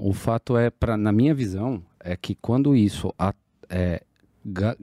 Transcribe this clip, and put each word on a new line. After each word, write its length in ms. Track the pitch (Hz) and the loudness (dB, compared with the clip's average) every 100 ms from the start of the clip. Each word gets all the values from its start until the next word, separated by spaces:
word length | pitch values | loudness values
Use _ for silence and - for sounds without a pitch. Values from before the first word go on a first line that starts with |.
| 98 | 0
o 60 | |
fato 420 | 92 - 117 - 120 | -2 0 -2 0 0
é, 140 | 120 | 0
pra, 260 | - 117 107 | 0 -2 0
na 160 | 107 | 2
minha 240 | 104 139 143 | 4 4 2
visão, 480 | 110 95 117 113 85 _ | -2 -4 -4 -6 -10 _
é 160 | 87 87 | -8 -8
que 180 | - 98 | -6 -6
quando 320 | - 123 143 | -2 0 4
isso 400 | 135 104 - 92 - | 4 4 0 -6 -2
a-, 140 | 92 - _ _ - | -4 -4 _ _ -8
é, 320 | 90 90 85 - _ _ _ 110 | -4 -2 -4 -8 _ _ _ -10
ga-, 320 | 92 104 113 | -4 -4 -4